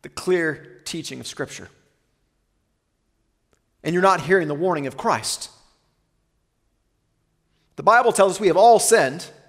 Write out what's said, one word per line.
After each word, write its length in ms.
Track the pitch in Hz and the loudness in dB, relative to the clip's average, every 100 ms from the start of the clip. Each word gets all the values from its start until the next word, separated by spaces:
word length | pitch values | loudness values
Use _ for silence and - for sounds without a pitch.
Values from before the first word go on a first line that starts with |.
the 60 | - | -18
clear 720 | - - 180 160 143 - - - | -12 -4 -2 -2 -6 -16 -20 -14
teaching 340 | 170 147 127 | -12 -12 -14
of 80 | 120 | -16
Scripture. 420 | - 135 - 92 _ _ _ _ _ _ _ _ _ _ _ _ _ _ _ _ _ _ _ _ _ | -12 -14 -14 -20 _ _ _ _ _ _ _ _ _ _ _ _ _ _ _ _ _ _ _ _ _
And 80 | - | -6
you're 80 | 175 | 0
not 200 | 190 180 | 0 0
hearing 260 | 139 190 156 | 0 -2 -2
the 80 | 147 | -4
warning 320 | 180 160 139 | -4 -4 -6
of 80 | 123 | -8
Christ. 540 | 226 120 - - - _ _ _ _ _ _ _ _ _ _ _ _ _ _ _ _ _ _ _ _ _ _ - | -4 -4 -6 -12 -14 _ _ _ _ _ _ _ _ _ _ _ _ _ _ _ _ _ _ _ _ _ _ -2
The 80 | |
Bible 300 | 151 233 240 | 4 4 4
tells 220 | 214 190 185 | 4 2 2
us 40 | |
we 80 | 202 | 0
have 80 | 165 | 4
all 240 | 226 220 | 6 6
sinned. 500 | - 220 135 156 - - | 4 2 2 -4 -16 -20